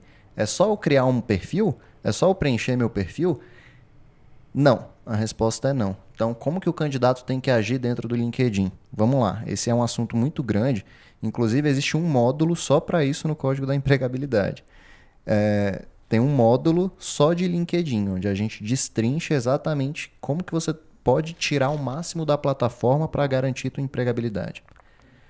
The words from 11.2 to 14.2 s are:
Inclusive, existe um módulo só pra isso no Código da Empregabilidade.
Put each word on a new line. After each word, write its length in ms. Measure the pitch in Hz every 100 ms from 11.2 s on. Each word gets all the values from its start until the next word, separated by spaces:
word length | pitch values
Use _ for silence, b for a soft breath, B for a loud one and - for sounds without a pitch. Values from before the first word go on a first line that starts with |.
Inclusive, 460 | 113 117 113 123 147
existe 300 | 135 143 151
um 40 |
módulo 540 | 170 131 120 147 160 170
só 240 | - 143
pra 240 | - 175
isso 240 | 139 147 156
no 80 | 151
Código 300 | 135 135 135
da 100 | 139
Empregabilidade. 880 | 135 135 127 127